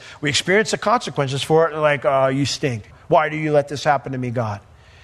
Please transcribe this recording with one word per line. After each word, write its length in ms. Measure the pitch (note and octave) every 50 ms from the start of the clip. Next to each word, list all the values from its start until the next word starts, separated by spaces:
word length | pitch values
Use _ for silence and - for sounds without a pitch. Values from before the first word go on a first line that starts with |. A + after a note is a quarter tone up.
| - - - -
We 80 | D3 C#3+
experience 420 | C#3 - - F3 F#3 G#3+ G#3+ -
the 80 | - -
consequences 640 | - G#3 A3+ - - F#3 C#3+ D#3+ C#3 C3 C#3 C3+ -
for 260 | - D#3+ D#3+ E3 D#3+
it, 80 | D3
like, 280 | D#3 D3+ D3+ C#3+ C3+ D#3+
"Oh, 240 | D3+ C3+ C3+ C3+ C3+
you 180 | C3+ C#3 C#3+
stink. 420 | - - - - C3+ A#2+ G#2+ - - - - - -
Why 220 | D#3+ E3 D3+ D#3
do 60 | D3+
you 140 | D#3 D#3 D3+
let 160 | D3 D3 C#3+
this 160 | - D3+ C3 -
happen 300 | D#3 C#3+ C#3 - C#3 C3+
to 60 | B2+
me, 120 | B2+ B2
God?" 300 | A2+ B2 A2+ G#2+ G#2 G2 - - - - - _ - -